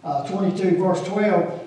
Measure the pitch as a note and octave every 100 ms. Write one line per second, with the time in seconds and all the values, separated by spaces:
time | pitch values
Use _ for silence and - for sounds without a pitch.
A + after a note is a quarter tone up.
0 | - F3+ - G3 F#3+ - F#3 F3 F#3 F3
1 | - G#3 G#3 F3 D#3+ -